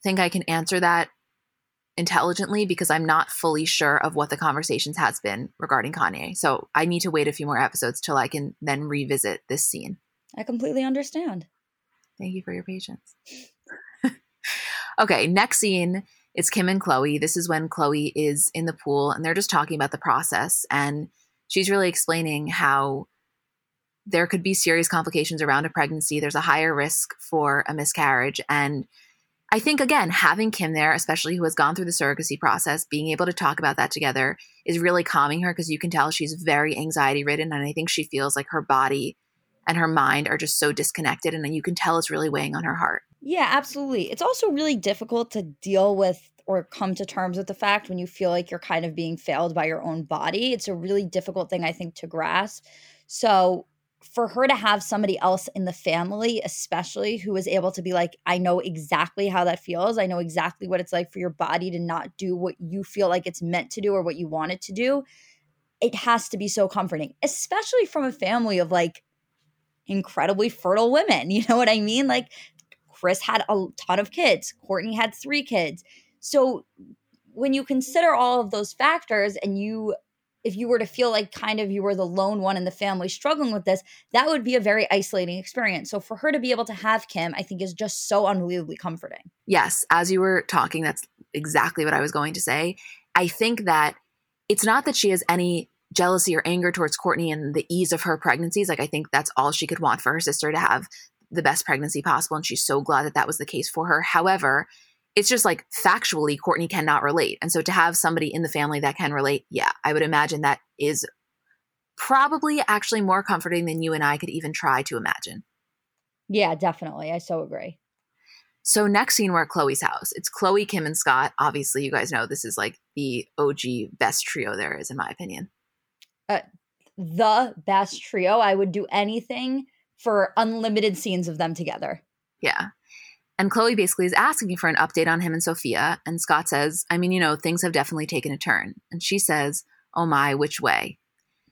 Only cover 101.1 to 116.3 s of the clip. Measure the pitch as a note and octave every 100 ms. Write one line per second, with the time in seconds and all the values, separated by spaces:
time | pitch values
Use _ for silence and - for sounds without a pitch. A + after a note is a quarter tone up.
101.1 | _ _ E3+ C#3+ C#3+ - C#3 D3 D3+ E3+
102.1 | C#3+ - D#3 E3 B2 - C#3 C#3+ C#3 D3+
103.1 | D3 - D3+ C#3+ - - - E3+ D3+ E3
104.1 | E3+ F#3 F#3+ D3 C#3 D#3 _ _ _ _
105.1 | - G3+ B3 G3 E3 - - F#3 F3 -
106.1 | D#3+ D3+ C#3+ - D#3+ E3+ F3+ D#3 D3 C#3+
107.1 | E3 A#2 - E3 E3 D#3 F#3 E3+ E3+ F3
108.1 | E3 D#3 F#3 D#3+ D#3 D3 D3 C#3+ C#3 D#3+
109.1 | C#3+ C#3 C#3 - - - - D3 D3+ D#3
110.1 | D3+ D3+ D3+ D3 - _ - D3 C3+ -
111.1 | - _ _ _ _ _ _ _ - -
112.1 | C4 C#4+ D#4 D4+ D4 - G#3 - A3 G3
113.1 | F#3+ G3 G3+ F3 F3 E3+ D#3+ E3 D#3 D3
114.1 | D3 F3+ D#3+ D#3 D#3 D#3 C3 C#3+ A#2 G#2
115.1 | - - - - _ _ _ _ _ _
116.1 | _ -